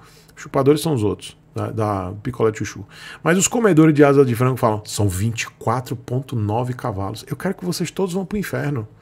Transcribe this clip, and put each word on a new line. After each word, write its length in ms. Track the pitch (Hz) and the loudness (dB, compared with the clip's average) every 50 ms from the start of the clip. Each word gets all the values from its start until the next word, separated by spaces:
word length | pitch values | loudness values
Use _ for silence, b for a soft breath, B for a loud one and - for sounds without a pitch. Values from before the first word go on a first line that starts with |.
| b b b b b b b | b b b b b b b
Chupadores 460 | - - - - 139 135 135 151 156 | -20 -14 -6 -2 2 4 4 4 4
são 120 | - 165 151 | 4 0 0
os 120 | 123 104 | 0 0
outros, 320 | 104 92 - - - - _ _ _ - | 0 -2 -2 -8 -16 -20 _ _ _ -8
da, 160 | 107 104 110 | -6 -6 -6
da 420 | 113 110 107 104 104 95 92 92 98 104 | -4 -2 -2 0 0 -2 -4 -6 -8 -8
picolé 320 | - 127 120 - 117 110 107 | -8 -8 -2 0 0 0 0
chuchu. 320 | - 123 - - - 98 - B B B B B B B | 0 -6 -8 -10 -14 -16 -18 B B B B B B B
Mas 160 | 160 170 190 | 0 2 2
os 80 | 190 | 2
comedores 480 | - - 247 240 208 180 151 160 156 156 | 0 0 2 4 4 6 6 6 6 8
de 80 | 139 147 | 6 6
asa 220 | 143 139 139 143 | 8 8 6 6
de 100 | 127 117 | 4 4
frango 220 | 107 127 127 131 | 2 2 0 0
falam, 260 | 120 - 117 107 104 - | 2 0 0 0 0 -4
são 240 | - - - 104 101 | -8 -4 -2 0 0
vinte 340 | 90 92 101 113 117 - - | 0 0 -2 -2 -2 -4 -8
e 80 | - | -10
quatro 440 | - - - - 113 127 127 - 131 | -10 -8 -4 -2 -2 -2 -2 -6 -10
ponto 400 | 120 - - 123 127 127 - - | -10 -8 -6 -4 -4 -4 -4 -4
nove 400 | 117 107 104 104 117 127 127 123 | -2 -2 0 0 -2 -2 -4 -6
cavalos. 500 | 123 - 123 104 95 98 98 110 107 - - | -6 -6 -6 -6 -4 -6 -6 -8 -10 -10 -10
Eu 60 | - | -10
quero 180 | - - 185 196 | -6 -4 -6 -6
que 100 | - - | -4 -6
vocês 280 | 180 170 - 180 156 - | -6 -4 -4 -4 -6 -4
todos 200 | - 190 196 165 | -4 -4 -4 -4
vão 140 | 196 190 | -6 -6
pro 100 | 170 - | -6 -6
inferno. 520 | 214 180 - - 127 135 147 143 127 107 110 b b | -6 -6 -4 -4 -4 -4 -4 -4 -4 -6 -8 b b